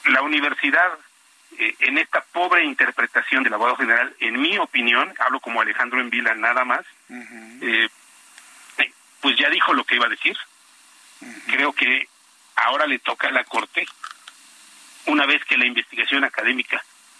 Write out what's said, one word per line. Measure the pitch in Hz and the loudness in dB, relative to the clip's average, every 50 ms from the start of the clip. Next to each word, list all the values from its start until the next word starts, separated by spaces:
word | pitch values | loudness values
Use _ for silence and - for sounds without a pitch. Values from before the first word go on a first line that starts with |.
| - | 0
la | 139 127 131 | 2 2 2
universidad, | 139 147 151 151 143 147 131 - - 143 135 160 175 180 165 151 - - _ _ - - - - - - - | 2 2 0 0 0 0 -2 -2 0 2 4 4 4 2 0 -4 -14 -20 _ _ -20 -20 -20 -20 -20 -16 -8
eh, | - 110 110 - - | -4 -4 -4 -2 0
en | 131 127 135 156 | 0 0 0 0
esta | 160 - - 160 - | -2 -2 -2 -4 -4
pobre | - - 170 180 180 180 175 165 | -4 -2 -2 0 2 4 4 2
interpretación | 147 131 - 139 123 - - 120 117 - 123 117 - 135 131 131 | 2 0 0 0 0 0 0 -2 0 0 -2 0 0 0 0 2
del | 117 110 | 0 0
abogado | 104 113 123 123 | 2 2 2 2
general, | 123 135 113 113 120 123 135 - - | 2 2 2 2 2 2 0 -4 -4
en | 120 117 113 127 | -4 -2 -2 0
mi | 143 - 196 | 0 0 0
opinión, | 202 165 - - 127 120 117 117 123 143 - - - | 0 -2 -2 -2 0 2 2 2 2 2 0 -2 -2
hablo | 117 127 127 135 | -2 0 -2 -2
como | - 135 120 113 | -4 -4 -2 0
Alejandro | 113 113 101 - 127 123 120 127 | 0 0 0 -2 -2 -2 0 -2
Envila | 123 120 117 120 117 113 110 | -2 -2 -2 -2 0 0 0
nada | 107 110 117 120 127 127 | 0 0 2 2 2 2
más, | 123 123 151 - - - - - | 0 0 -2 -4 -8 -18 -20 -20
ujú. | - 123 123 117 113 120 113 113 113 117 127 | -18 -18 -18 -16 -18 -18 -18 -18 -18 -14 -8
eh, | 135 120 113 113 113 110 - - - - - - - - - - - - - - - - - | -4 0 0 2 0 0 -2 -8 -20 -20 -20 -20 -20 -20 -20 -20 -20 -20 -20 -20 -20 -8 -4
eh, | - - - - - - - - - | -4 -4 -4 -4 -10 -20 -20 -10 -4
pues | - 139 123 | -2 0 2
ya | 123 143 147 | 2 2 2
dijo | 160 180 - - 165 | 2 2 2 2 2
lo | 131 117 | 0 0
que | - 120 | 0 0
iba | 120 120 | 2 2
a | 113 | 0
decir. | 107 - - 156 - - - - - - - - - - - - - - - - - - | 0 -2 -2 -4 -4 -4 -10 -14 -20 -20 -20 -20 -20 -20 -20 -20 -20 -20 -20 -20 -20 -20
Ujú. | - 123 113 101 - | -20 -18 -18 -14 -8
Creo | - - 131 139 147 135 | -4 0 0 0 0 0
que | - 139 123 127 135 - - - - _ _ - - - - - | 0 0 0 0 0 -2 -6 -12 -20 _ _ -20 -20 -20 -8 -2
ahora | - 117 117 131 143 151 | 0 0 2 2 2 0
le | 147 135 127 | 0 -2 -2
toca | - - 123 - - | -4 -6 -4 -2 -2
a | 135 | 0
la | 131 127 123 | 0 -2 -2
Corte, | - - 120 110 - - 165 175 - - - - - - - - - - - - - - - - - - - - - - - - | -2 -2 -4 -4 -4 -4 -6 -6 -6 -8 -16 -16 -16 -16 -18 -20 -20 -20 -20 -20 -20 -20 -20 -20 -20 -20 -20 -20 -20 -20 -10 -4
una | - 143 147 139 | 0 0 2 2
vez | 139 147 143 - | 2 2 0 0
que | - 147 | 0 0
la | 127 123 | 2 2
investigación | 123 120 117 110 - - 113 113 - 139 139 139 | 2 0 -2 -4 -4 -2 -4 -2 0 0 0 0
académica | 135 - - 110 117 127 127 120 - - 113 - - - - - - - | 0 0 0 0 0 0 0 -2 -4 -6 -8 -8 -10 -20 -20 -20 -20 -20